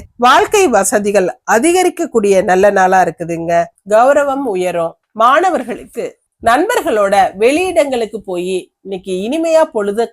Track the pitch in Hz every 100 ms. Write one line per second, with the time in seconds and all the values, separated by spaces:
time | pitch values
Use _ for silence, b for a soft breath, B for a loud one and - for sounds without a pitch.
0 | - - 240 302 415 427 370 214 - 214
1 | 208 202 180 - - 214 311 359 359 349
2 | 330 233 202 190 165 185 202 196 185 190
3 | 175 160 165 165 165 170 170 _ 190 214
4 | 254 285 285 269 262 185 180 175 165 -
5 | _ 214 233 285 370 311 233 208 - 240
6 | 175 - _ _ - 254 403 494 311 214
7 | 196 202 180 190 226 302 370 349 285 247
8 | 214 214 196 180 180 185 - _ 190 196
9 | 190 185 208 311 330 320 214 220 202 202
10 | 226